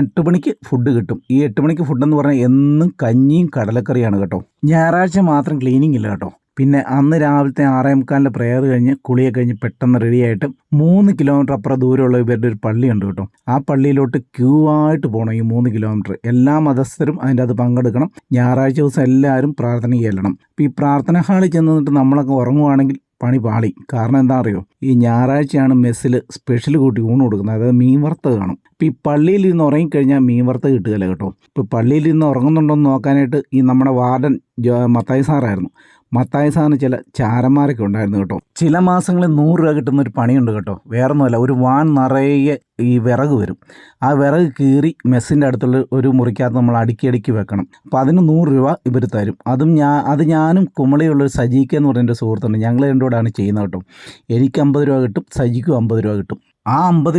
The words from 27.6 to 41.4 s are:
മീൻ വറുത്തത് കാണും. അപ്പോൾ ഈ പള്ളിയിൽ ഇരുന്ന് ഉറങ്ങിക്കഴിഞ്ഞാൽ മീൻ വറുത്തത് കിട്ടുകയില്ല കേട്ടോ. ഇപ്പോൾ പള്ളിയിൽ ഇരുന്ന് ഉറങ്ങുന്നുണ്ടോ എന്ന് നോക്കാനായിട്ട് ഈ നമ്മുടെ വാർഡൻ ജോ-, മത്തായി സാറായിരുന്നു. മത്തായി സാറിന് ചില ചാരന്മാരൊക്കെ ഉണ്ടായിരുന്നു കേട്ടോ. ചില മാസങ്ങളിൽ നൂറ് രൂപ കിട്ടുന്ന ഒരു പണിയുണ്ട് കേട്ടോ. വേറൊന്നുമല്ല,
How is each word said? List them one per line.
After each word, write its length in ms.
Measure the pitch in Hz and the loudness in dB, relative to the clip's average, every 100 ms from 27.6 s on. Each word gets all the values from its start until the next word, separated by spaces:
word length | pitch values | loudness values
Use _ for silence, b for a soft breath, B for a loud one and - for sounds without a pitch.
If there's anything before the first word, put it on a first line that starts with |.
| 120 123 | 0 2
മീൻ 180 | 127 139 147 | 4 2 0
വറുത്തത് 300 | 165 143 110 | -2 -2 -2
കാണും. 180 | 92 90 _ | -4 -8 _
അപ്പോൾ 140 | - 160 | -4 -4
ഈ 20 | - 156 | -2 -2
പള്ളിയിൽ 360 | 147 160 202 190 | 0 2 2 2
ഇരുന്ന് 160 | 170 147 | 2 2
ഉറങ്ങിക്കഴിഞ്ഞാൽ 520 | 147 165 147 135 139 127 | 0 0 0 2 2 2
മീൻ 140 | 120 123 | 2 0
വറുത്തത് 240 | 117 139 131 | 0 0 0
കിട്ടുകയില്ല 320 | 92 104 92 | 0 -2 -2
കേട്ടോ. 180 | 92 98 - _ | -4 -8 -12 _
ഇപ്പോൾ 160 | - 104 117 | -8 -4 -2
പള്ളിയിൽ 280 | 117 151 156 | 0 0 2
ഇരുന്ന് 180 | 156 151 | 2 2
ഉറങ്ങുന്നുണ്ടോ 440 | 135 135 160 151 147 | 0 0 2 2 2
എന്ന് 120 | 143 | 2
നോക്കാനായിട്ട് 500 | 135 123 139 135 143 - 131 | 0 0 0 0 -2 -2 0
ഈ 60 | 127 | 2
നമ്മുടെ 240 | 127 135 127 | 2 2 0
വാർഡൻ 320 | 123 127 139 127 _ - 120 | 0 0 0 -2 _ -4 -2
ജോ-, 200 | 123 123 120 | 0 2 0
മത്തായി 260 | 107 131 139 | 0 -2 0
സാറായിരുന്നു. 420 | 147 120 95 87 b b b b 120 | 0 -2 -4 -6 b b b b -4
മത്തായി 340 | 127 143 147 | -2 0 0
സാറിന് 220 | 170 151 139 | 0 0 0
ചില 120 | 135 127 - - | 0 -4 -8 -4
ചാരന്മാരൊക്കെ 640 | 117 120 123 143 143 117 101 | -2 0 2 2 0 -2 -2
ഉണ്ടായിരുന്നു 320 | 107 104 101 | -2 -2 -2
കേട്ടോ. 140 | 95 95 - - | -4 -6 -10 -2
ചില 140 | 165 170 185 | 0 2 2
മാസങ്ങളിൽ 420 | 180 180 180 175 151 | 2 0 0 0 2
നൂറ് 220 | 151 175 | 2 2
രൂപ 80 | 160 151 | 2 0
കിട്ടുന്ന 260 | 123 139 | 0 0
ഒരു 80 | 123 127 | 0 -2
പണിയുണ്ട് 320 | 120 135 117 107 | 0 2 0 -2
കേട്ടോ. 180 | 92 95 - | -6 -10 -8
വേറൊന്നുമല്ല, 420 | 113 131 147 135 117 | -2 0 0 0 2